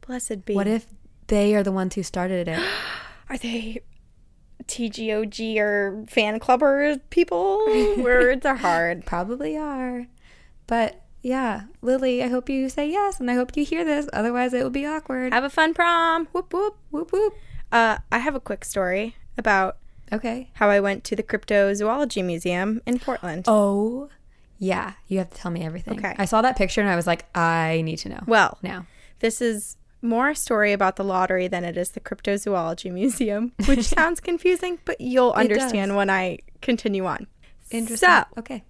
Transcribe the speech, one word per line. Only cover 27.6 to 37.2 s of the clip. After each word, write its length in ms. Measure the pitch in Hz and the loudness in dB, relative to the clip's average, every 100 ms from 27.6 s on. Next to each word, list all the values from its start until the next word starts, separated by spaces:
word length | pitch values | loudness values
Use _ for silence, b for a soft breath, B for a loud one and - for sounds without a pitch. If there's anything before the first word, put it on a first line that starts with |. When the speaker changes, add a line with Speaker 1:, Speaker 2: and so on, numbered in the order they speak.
| 160 165 | 0 0
Speaker 2:
need 140 | 160 165 | -2 -6
to 120 | 196 | -8
know 140 | - - | -10 2
Speaker 1:
Well, 320 | 226 185 - | 4 4 2
Speaker 2:
now." 240 | 180 180 180 b b b | -10 -10 -12 b b b
Speaker 1:
this 220 | 226 220 | -2 0
is 360 | 240 214 - - - _ | -2 -2 -6 -10 -20 _
more 280 | 233 226 277 | -2 2 2
a 60 | 302 | 0
story 360 | - 220 208 | 0 2 4
about 260 | 202 190 185 | 4 2 0
the 60 | |
lottery 440 | 196 185 185 185 180 | -2 0 2 0 0
than 160 | 190 175 | -2 -4
it 100 | 170 | -4
is 140 | 180 | -6
the 100 | - | -6
Cryptozoology 920 | - 196 - 202 208 190 165 170 185 | -10 -8 -2 -2 0 -2 -2 -4 -6
Museum, 640 | 180 233 233 226 208 240 - 196 | -2 -2 0 0 0 -4 0 4
which 160 | 269 233 | 4 4
Speaker 2:
<laughs> 20 | |
Speaker 1:
sounds 320 | 320 320 339 | 4 4 0
confusing, 580 | - 339 359 359 359 349 - | -2 0 2 2 0 -6 -6
but 160 | - | -6
you'll 320 | 240 254 247 | 0 4 4
Speaker 2:
It 40 | - | 4
Speaker 1:
understand 500 | 220 208 262 214 196 | 4 2 2 0 0
Speaker 2:
does. 60 | 202 | 0
Speaker 1:
when 140 | 196 | 2
I 260 | 190 185 170 - - | 2 0 -6 -12 -10
continue 460 | - 240 226 196 185 | -2 0 0 -2 -2
on. 180 | - | -6